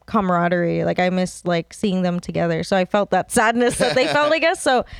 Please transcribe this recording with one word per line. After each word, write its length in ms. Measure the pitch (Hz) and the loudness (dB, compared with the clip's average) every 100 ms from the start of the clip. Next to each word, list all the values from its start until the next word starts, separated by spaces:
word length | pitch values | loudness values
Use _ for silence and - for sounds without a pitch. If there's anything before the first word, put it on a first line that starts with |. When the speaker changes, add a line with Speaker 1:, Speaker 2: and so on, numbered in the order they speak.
| - | -4
Speaker 1:
camaraderie. 800 | 226 185 175 175 175 170 165 170 | -2 0 2 2 0 0 0 -2
Like, 140 | 170 | 0
I 100 | 180 | 0
missed, 360 | 185 185 - 180 | 0 -2 -4 -4
like, 280 | 170 - | -2 -4
seeing 280 | - 214 185 | -4 -2 0
them 200 | 180 175 | -2 -4
together. 420 | - 165 170 160 | -4 -2 -2 -2
So 140 | 165 196 | 0 0
I 80 | 180 | 0
felt 260 | 208 196 | 0 0
that 180 | 185 - | -2 0
sadness 480 | 240 220 233 240 - | 2 2 2 0 2
that 140 | 247 | 0
they 140 | 254 302 | 2 2
felt, 240 | 294 294 | 2 2
I 80 | 320 | 2
Speaker 2:
<laughs> 80 | 330 | 0
Speaker 1:
guess. 160 | 370 | 0
So 220 | 285 254 - | 0 0 -2